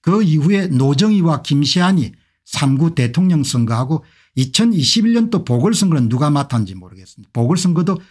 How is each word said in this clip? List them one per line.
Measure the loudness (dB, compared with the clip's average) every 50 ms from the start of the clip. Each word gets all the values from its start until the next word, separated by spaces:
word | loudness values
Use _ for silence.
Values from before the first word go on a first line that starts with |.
그 | _ 2 2 2
이후에 | 2 2 2 2 2 2 2 0 0
노정희와 | 0 0 0 2 2 2 2 2 2 2 2 2 0 0 -2
김세한이 | -2 -2 0 0 0 0 0 0 2 2 2 0 0 -4 -8 _ _ _ _ _ _
삼구 | -10 -6 -2 0 0 0 2 0 0 0
대통령 | 0 -2 -2 0 0 0 2 2 0
선거하고 | 0 -2 -2 -2 0 0 0 -2 -2 -2 -4 -6 -6 _ _ _ _ _ _
이천이십일 | -4 -4 -2 0 0 0 2 2 0 0 0 0 0 0 2 2
년 | 0 0 0
또 | -2 -4 -2
보궐선거는 | 0 -2 0 2 0 0 2 0 0 2 2 0 0
누가 | 0 0 0 0
맡았는지 | 0 -2 -2 -2 -4 -4 -4 -4 -8
모르겠습니다. | -16 -18 -20 -20 -20 -20 -20 -20 -20 -20 _
보궐선거도 | _ -2 0 0 0 0 0 0 0 0 0 -2 -2 -4 -8 _